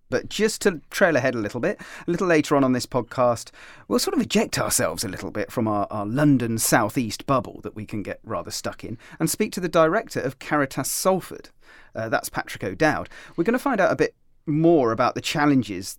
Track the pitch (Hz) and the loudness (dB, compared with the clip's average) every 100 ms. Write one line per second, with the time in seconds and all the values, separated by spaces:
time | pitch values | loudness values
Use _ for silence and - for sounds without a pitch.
0 | - 127 - - 214 - 208 156 - - | -6 -4 -4 0 0 2 0 -2 -4 2
1 | 185 143 131 120 104 120 151 208 - - | 4 4 2 0 -4 -2 -4 -4 -10 -10
2 | - 175 185 160 - 143 131 127 - 123 | -4 0 4 4 4 4 4 2 -2 -4
3 | 123 - 123 117 - - - - - 233 | -2 2 2 2 -6 -20 -20 -16 -2 0
4 | - 349 156 202 - - 110 - 95 85 | 0 0 2 2 0 -2 0 0 0 -2
5 | 101 85 92 104 101 - 110 104 98 107 | -6 -8 -8 -6 -6 -2 0 0 -2 -4
6 | 101 127 147 135 117 113 - 131 104 - | -4 2 4 4 2 -2 2 2 2 -2
7 | 113 - - 131 - - 104 101 101 110 | -4 -4 -2 -2 -2 -10 -12 -12 -10 -8
8 | 98 - 107 90 87 - 107 - - 113 | -8 -10 -8 -8 -8 -8 -8 -8 -12 -14
9 | - - 165 - 214 - 180 175 160 196 | -14 -4 -2 -2 -2 -2 0 2 4 2
10 | - - 123 - - 151 139 - 131 - | -4 -4 -6 -6 -2 0 0 -2 -4 -2
11 | 185 190 - - - _ - - - - | 0 0 -2 -14 -18 _ -20 -20 -14 -8
12 | 113 131 - - - - 107 95 156 95 | -2 -2 -2 -6 -8 -8 -8 0 0 0
13 | 87 - - - 170 254 285 226 180 - | -6 -14 -8 -2 0 0 0 2 2 2
14 | 151 - _ _ - 151 165 165 117 113 | -2 -4 _ _ -2 4 6 6 4 2
15 | 120 - - 160 147 135 107 92 95 | 0 0 -4 2 4 4 2 -4 -10